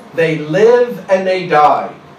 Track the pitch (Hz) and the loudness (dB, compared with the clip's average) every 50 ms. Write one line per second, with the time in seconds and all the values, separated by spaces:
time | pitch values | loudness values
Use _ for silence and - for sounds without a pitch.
0 | - - - - 165 160 160 156 151 151 160 190 214 233 247 247 247 233 190 - | -18 -14 -4 -4 -2 -2 -2 -6 -6 -4 0 2 4 4 4 4 2 0 -4 -12
1 | - - 190 185 190 185 185 185 170 156 156 151 147 147 - - - - - - | -4 -2 -2 -2 0 -2 -4 -4 -2 0 2 2 4 4 2 0 -4 -8 -12 -18
2 | - - - | -20 -20 -20